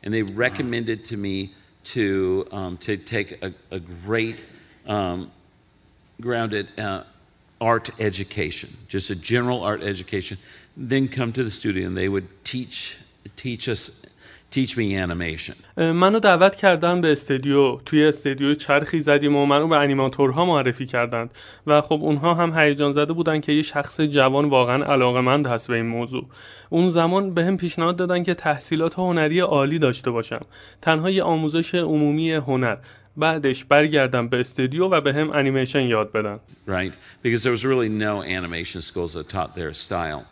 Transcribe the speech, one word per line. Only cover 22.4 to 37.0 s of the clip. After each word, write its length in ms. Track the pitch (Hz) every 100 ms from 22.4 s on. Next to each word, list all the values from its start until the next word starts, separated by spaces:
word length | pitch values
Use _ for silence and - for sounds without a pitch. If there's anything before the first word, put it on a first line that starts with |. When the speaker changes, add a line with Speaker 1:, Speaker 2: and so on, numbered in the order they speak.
| 170 165
Speaker 3:
هیجان 320 | 151 143 147
زده 220 | 143 147
بودن 260 | 165 165 156
که 120 | 147
یه 100 | 147
شخص 400 | 151 147 143 -
جوان 480 | 156 143 131 139 147
واقعاً 340 | 135 123 127
علاقه‌مند 640 | 143 139 123 123 127 143 135
هست 200 | 117 -
به 80 | 117
این 100 | 113
موضوع. 400 | 117 120 127 127 - - - -
اون 200 | 165 180
زمان 440 | 170 165 190 196
بهم 240 | 170 170 190
پیشنهاد 380 | 175 160 165 175
دادن 280 | 180 180
که 100 | 175
تحصیلات 680 | 175 160 143 - 160 160 170
هنری 400 | 185 170 156 170
عالی 400 | 180 147 139 160
داشته 320 | 143 123 -
باشم. 300 | 117 113 113 - - - -
تنها 280 | - 160 175
یه 140 | 190
آموزش 520 | 170 160 156 160 170 180
عمومی 560 | 165 156 147 151 160
هنر. 460 | 160 127 131 123 101 - - _ -
بعدش 460 | 160 160 139 131
برگردم 640 | - 143 151 147 131 127 117
به 120 | 123
استودیو 480 | 123 - 127 151 185
و 140 | 175
بهم 300 | 143 139 156
انیمیشن 500 | 147 139 135 127 143
یاد 300 | 127 113 104
بدن. 280 | 110 104 104 _ - -
Speaker 1:
Right? 260 | 92 92 -